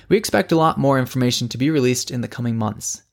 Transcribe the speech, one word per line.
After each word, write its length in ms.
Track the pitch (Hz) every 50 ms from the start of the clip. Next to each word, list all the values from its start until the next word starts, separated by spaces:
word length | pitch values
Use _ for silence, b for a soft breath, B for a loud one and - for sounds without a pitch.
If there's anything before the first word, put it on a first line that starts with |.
| B B
we 80 | 170
expect 340 | 220 220 - - 208 190 -
a 60 | 170
lot 220 | 165 160 160 - -
more 200 | 135 139 139 131
information 480 | 127 120 - 131 127 123 120 - 127 113
to 100 | - 117
be 100 | 131 151
released 420 | 160 147 123 123 123 123 - -
in 120 | 131 123
the 40 | 117
coming 300 | 104 - - 120 120 113
months. 460 | 113 110 107 107 123 - - - - _ _